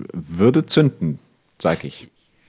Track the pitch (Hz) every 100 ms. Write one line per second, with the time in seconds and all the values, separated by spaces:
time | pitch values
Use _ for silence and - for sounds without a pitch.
0 | - - - 85 110 156 151 170 147 -
1 | 82 69 _ _ _ - 82 82 71 -
2 | - _ _ _